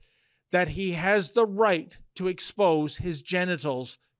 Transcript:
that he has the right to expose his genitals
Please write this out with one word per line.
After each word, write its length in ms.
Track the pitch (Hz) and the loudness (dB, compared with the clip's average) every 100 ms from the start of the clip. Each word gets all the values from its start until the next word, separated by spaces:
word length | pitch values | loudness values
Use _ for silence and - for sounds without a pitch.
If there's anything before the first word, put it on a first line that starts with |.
| _ _ _ _ _ | _ _ _ _ _
that 180 | 180 175 | 0 0
he 220 | 151 190 | -2 -4
has 400 | 170 180 208 160 | -2 2 2 2
the 140 | 233 226 | 2 2
right 520 | 196 220 175 - - - - | 4 2 2 -2 -16 -18 -6
to 120 | 185 | -6
expose 720 | 180 - - 190 160 151 - | -4 -6 2 4 4 0 -4
his 240 | 180 156 | -6 -8
genitals 760 | - 185 180 170 147 127 127 - _ _ | -4 -2 -2 -2 -4 -6 -6 -14 _ _